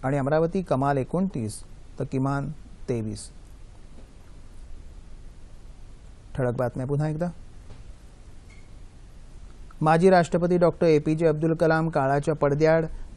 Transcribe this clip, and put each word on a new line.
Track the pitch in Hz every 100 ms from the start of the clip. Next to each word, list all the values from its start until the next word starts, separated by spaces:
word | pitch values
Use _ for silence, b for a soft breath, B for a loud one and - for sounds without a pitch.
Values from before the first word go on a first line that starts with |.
आणि | 131 143
अमरावती | 131 156 165 190
कमाल | 180 131 139 143
एकोणतीस | 123 165 190 151 107 - - - - -
तर | 139
किमान | 131 135 139 143 151 - - -
तेवीस. | 120 110 104 - - - - - - - - - - - - - - - - - - - - - - - - - - - - - - - -
ठळक | 123
बातम्या | 120 123 143 127
पुन्हा | 143 156
एकदा. | 156 175 170 - - - - - - - - - - - - - - - - - - - - - - - -
माजी | 156 165 185
राष्ट्रपती | 190 170 175 170 180
डॉक्टर | 170 156 175
एपीजे | 156 147 156 165
अब्दुल | 156 160
कलाम | 160 165 160 160
काळाच्या | 156 135 143 143 151
पडद्याआड, | 143 143 156 165 160 B B